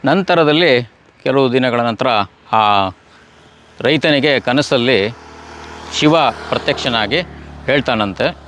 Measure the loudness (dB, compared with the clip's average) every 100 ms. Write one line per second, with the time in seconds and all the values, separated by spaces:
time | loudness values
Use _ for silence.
0 | 2 0 2 2 4 4 4 2 0 _
1 | _ _ -2 2 2 2 0 0 -2 0
2 | 0 0 -2 _ -2 2 4 2 0 -6
3 | _ -20 -20 -20 -20 -20 -20 -4 0 2
4 | 2 2 2 0 0 -2 0 0 2 2
5 | 0 -6 -18 -20 -20 -20 -18 -18 -12 0
6 | 2 4 2 -2 -6 -4 -2 -4 -2 -2
7 | -2 -4 -6 -14 -18 -12 -2 0 0 -2
8 | -2 -2 -4 -4